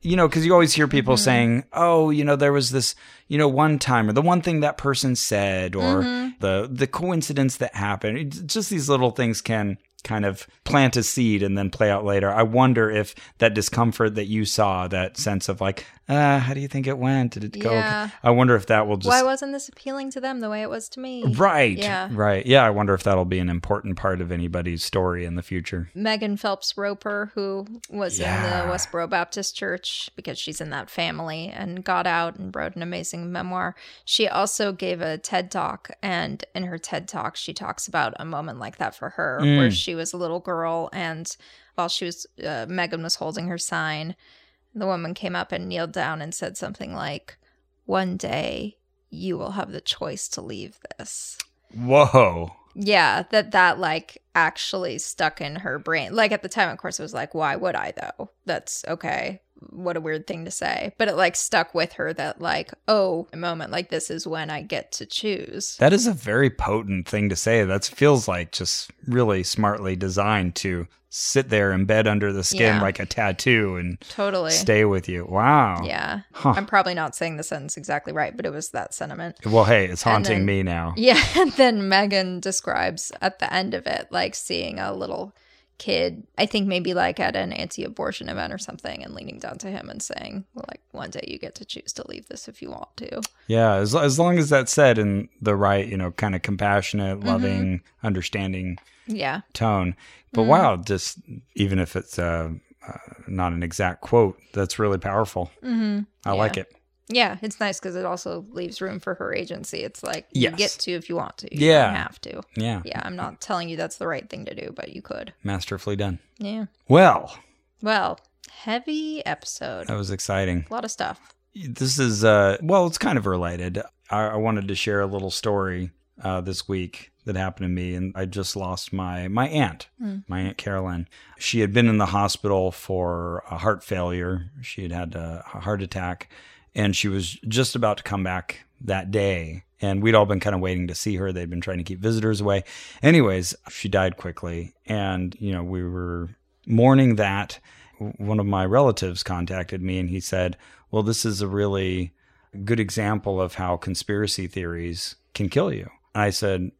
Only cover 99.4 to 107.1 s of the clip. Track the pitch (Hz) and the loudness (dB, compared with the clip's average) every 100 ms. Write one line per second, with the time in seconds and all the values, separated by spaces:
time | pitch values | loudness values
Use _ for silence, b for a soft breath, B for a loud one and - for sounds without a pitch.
99.4 | - - 113 101 90 90 B B B - | -8 -2 0 2 0 -4 B B B 0
100.4 | 113 160 156 92 92 98 - - - 113 | 6 6 6 2 -2 -2 -4 -12 -16 -18
101.4 | _ - 101 95 87 92 - - 87 85 | _ -2 0 2 0 -4 -6 -4 -2 -2
102.4 | 80 78 _ _ - - - - - 95 | -4 -8 _ _ -18 -16 -18 -20 -8 -2
103.4 | 90 85 85 - 92 87 - 120 104 - | -2 -2 -4 -2 -2 -2 2 4 4 0
104.4 | _ - 95 - 104 98 101 98 110 - | _ -4 -2 0 0 0 0 0 0 -2
105.4 | 87 _ 254 233 214 208 208 _ - 98 | -8 _ -4 -2 0 -2 -6 _ -4 0
106.4 | 107 98 92 _ _ _ _ | 0 0 -8 _ _ _ _